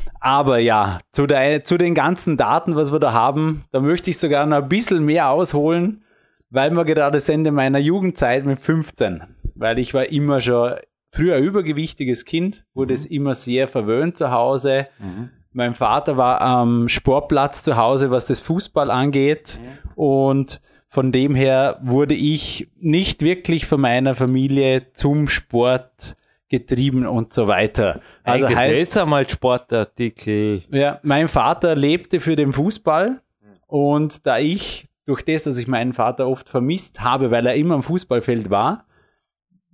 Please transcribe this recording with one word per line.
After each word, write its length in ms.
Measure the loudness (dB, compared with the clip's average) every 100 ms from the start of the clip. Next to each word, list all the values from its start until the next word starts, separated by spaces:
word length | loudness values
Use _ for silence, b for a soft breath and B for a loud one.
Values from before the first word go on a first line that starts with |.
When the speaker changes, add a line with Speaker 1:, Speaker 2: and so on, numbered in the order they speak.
| B B
Speaker 1:
Aber 380 | 0 2 2 2
ja, 400 | 4 2 2 -4 -8
zu 140 | -2 2
der, 360 | 2 2 0
zu 160 | 0 0
den 160 | 2
ganzen 420 | 2 0 0 -2 0
Daten, 400 | 0 0 0 0
was 160 | 0
wir 60 | 2
da 160 | 2
haben, 500 | 2 2 0 -2 -4 -4
da 80 | -2
möchte 300 | 0 0 -2
ich 80 | -4
sogar 260 | 0 0
noch 140 | 2 0
ein 100 | 0
bisschen 340 | -2 0 0 2
mehr 240 | 2 2
ausholen, 760 | 2 0 0 0 2 0 -4 b b b b b
weil 220 | 0 0
wir 120 | 2
gerade 360 | 2 2 2 2
sind 260 | 0 0 2
in 80 |
meiner 240 | 2 2 2
Jugendzeit 680 | 2 0 -2 -2 0 0
mit 140 | 0 -4
fünfzehn. 640 | -2 -2 -4 -2 -4 -4 -14 -12 -12
Weil 240 | -4 -2 -2
ich 160 | -2
war 120 | -2 -2
immer 340 | -2 0 0
schon 340 | 2 2 0 -4 -12 _ _
früher 260 | -2 0 2
übergewichtiges 880 | 2 0 -2 -4 -6 -6 -4 -4
Kind, 400 | -4 -4 -4 -6 _
wurde 200 | -6 -4
Speaker 2:
Mhm. 40 | -4
Speaker 1:
es 100 | -4
immer 280 | -4 -2
sehr 340 | -4 -2 -2 -2
verwöhnt 480 | -2 -2 0 -2 -2
zu 140 | -2
Hause. 580 | 0 0 0 0 -2 -2 _
Speaker 2:
Mhm. 320 | -14 -12 -14 _ _
Speaker 1:
Mein 220 | -4 -4
Vater 420 | 0 0 0 0 0
war 240 | 2 2
am 480 | 2 2 2 2 0
Sportplatz 720 | -2 0 0 0 0 0 -2
zu 140 | -2 2
Hause, 340 | 2 2 2
was 160 | 0 0
das 140 | -4
Fußball 500 | -2 -4 -2 -2 0
angeht. 680 | 0 2 2 2 0 -6 -14
Speaker 2:
Mhm. 320 | -16 -18 -18
Speaker 1:
Und 680 | -2 0 2 2 2 -2 -10 b b b
von 240 | -2 0
dem 220 | 2 2
her 440 | 2 4 4 2 -2
wurde 320 | 0 2 2
ich 560 | 2 0 -2 -4 -10 -12 _
nicht 420 | 0 0 0 -2
wirklich 440 | -2 -2 -2 -4 0
von 140 | 0
meiner 340 | 2 2 0
Familie 800 | 0 0 0 0 2 2 0 -2
zum 340 | -4 0 0 0
Sport 880 | -2 -2 0 2 0 -4 _ -18 -18 _ _ _
getrieben 580 | -6 -2 0 0 0 0
und 260 | -2 -2
so 140 | -2 0
weiter. 540 | 2 0 0 -2 -2 B B
Also 220 | -2 0 2
Speaker 2:
Eigentlich 120 | 2
Speaker 1:
heißt 180 | 2 2
Speaker 2:
seltsam 360 | 0 0 2
als 200 | 0 0
Sportartikel. 1300 | -2 -2 -2 -2 -2 -2 -4 -6 -6 -4 -2 0 -2 -4
Speaker 1:
Ja, 280 | -2 0 -2
mein 260 | 0 0 2
Vater 480 | 2 0 2 0 2
lebte 440 | 2 0 -2 -4
für 160 | 0 0
den 160 | 0
Fußball 580 | 0 -2 -2 0 0 0
Speaker 2:
Mhm. 380 | -4 _ _ _ _ _
Speaker 1:
und 600 | 0 2 2 0 -4 -2
da 120 | 0
ich, 500 | 0 -2 -6 -12 -16 _
durch 180 | -6 -4
das, 220 | -2 -2
dass 140 | -2 -4
ich 100 | -2
meinen 240 | -2 -2
Vater 340 | 0 -2 0 -2
oft 220 | -2 -4
vermisst 520 | -2 -2 -2 -6 -6
habe, 300 | -2 0 2
weil 160 | 2 2
er 80 |
immer 200 | 0 0
am 80 | 0
Fußballfeld 680 | -2 -4 -2 -2 0 -4 0
war, 360 | 0 0 -2 _ _ _ _ _ _ _ _ _